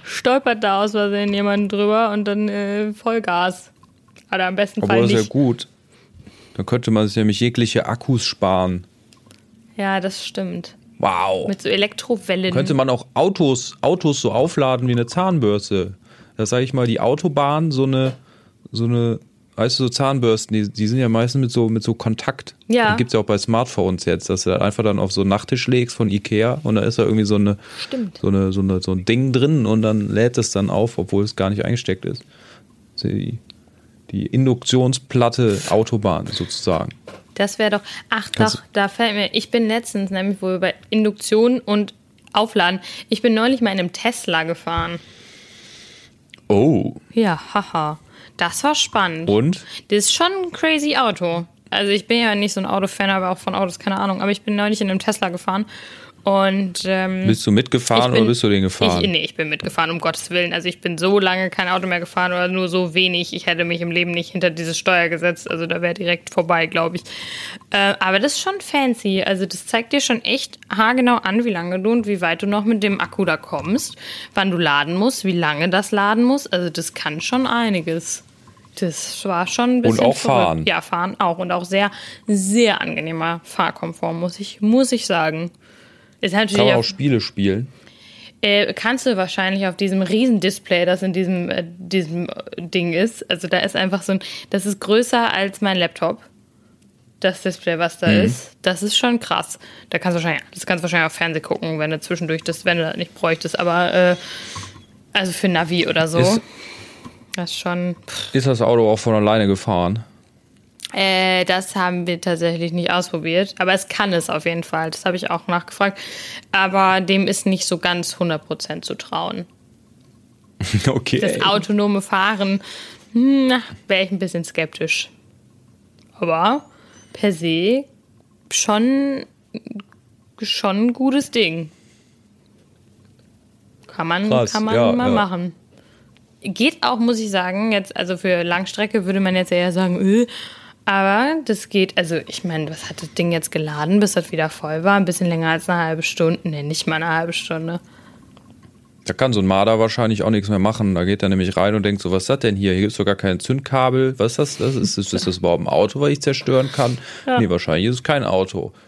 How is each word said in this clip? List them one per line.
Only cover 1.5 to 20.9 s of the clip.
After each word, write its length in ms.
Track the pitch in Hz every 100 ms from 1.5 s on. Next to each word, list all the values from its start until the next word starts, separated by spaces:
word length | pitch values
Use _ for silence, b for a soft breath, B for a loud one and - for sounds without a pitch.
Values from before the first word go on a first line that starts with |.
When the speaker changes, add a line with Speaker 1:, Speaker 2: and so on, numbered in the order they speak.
| 202 202
Speaker 1:
drüber 400 | 202 208 214 226
und 120 | 208 208
dann, 220 | 202 214
äh, 440 | 202 202 202 214
Vollgas. 760 | 208 233 226 208 175 180 180 - _ _ _ _ - _
Oder 140 | 190 185
am 100 | 190
besten 260 | 202 -
Speaker 2:
Obwohl, 60 | 98 117
Speaker 1:
Fall 60 |
Speaker 2:
das 80 | 117
ist 40 |
ja 60 | 110
Speaker 1:
nicht. 100 | 104
Speaker 2:
gut. 380 | 135 135 120 - _ _ b b - B B B
Dann 120 | - 98
könnte 240 | 120 120
man 160 | 107 107
sich 80 | 107
nämlich 240 | 107 101
jegliche 460 | 120 120 113 - -
Akkus 380 | 117 - 123
sparen. 600 | - - 95 92 92 90 - _ _ - - - _ - _ -
Speaker 1:
Ja, 240 | 196 196
das 260 | 185 - -
stimmt. 480 | - 190 175 - - - -
Speaker 2:
Wow. 480 | 101 90 95 - -
Speaker 1:
Mit 140 | 196
so 60 | 202
Elektrowellen. 840 | 196 208 - - 226 - 185 185
Speaker 2:
Könnte 220 | 175 185
man 160 | 139 131
auch 160 | 123 -
Autos, 640 | - 170 190 147 127 - -
Autos 400 | 131 180 160 139
so 120 | 120
aufladen 560 | 107 156 156 135 127 127
wie 40 |
eine 140 | 120 117
Zahnbürste. 880 | 180 190 170 107 104 - 98 92 95 B B B -
Dass, 140 | 107
sag 120 | 123
ich 120 | 127
mal, 120 | 135 120
die 120 | -
Autobahn 720 | 117 147 175 143 143 151 165
so 140 | 131
eine, 300 | 135 131 131 127 b b b b -
so 120 | 110
eine, 360 | 117 120 117 113 - _ _
weißt 240 | - 113 -
du, 60 |
so 40 | 127
Zahnbürsten, 680 | - 135 139 120 110 -
die, 140 | 107 101
die 180 | 113
sind 100 | 107